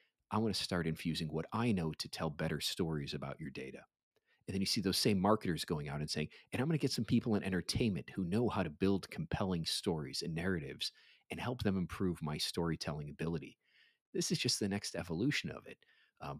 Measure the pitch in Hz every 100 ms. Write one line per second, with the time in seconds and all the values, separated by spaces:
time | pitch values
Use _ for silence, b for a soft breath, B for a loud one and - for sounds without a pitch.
0 | _ _ _ 107 113 92 - 90 82 80
1 | 85 80 78 80 - 113 120 95 80 78
2 | - - 80 73 80 76 - - 85 78
3 | 71 67 69 - 76 69 67 - - _
4 | _ _ _ _ - 95 95 - 95 90
5 | 120 98 101 107 92 78 - 76 73 71
6 | 76 76 76 b b - 143 160 139 -
7 | 117 117 120 104 95 92 - - 120 85
8 | - - 87 104 117 104 82 76 95 98
9 | - - 78 - 98 87 80 - 101 80
10 | 69 - 82 80 90 87 69 65 - -
11 | - - _ 82 120 127 104 95 85 -
12 | 95 82 76 76 - - 85 80 - 76
13 | 73 73 80 85 - - _ _ - _
14 | _ - - 165 120 - 101 101 - 85
15 | 85 82 131 - 76 - - - _ _
16 | _ _ - 143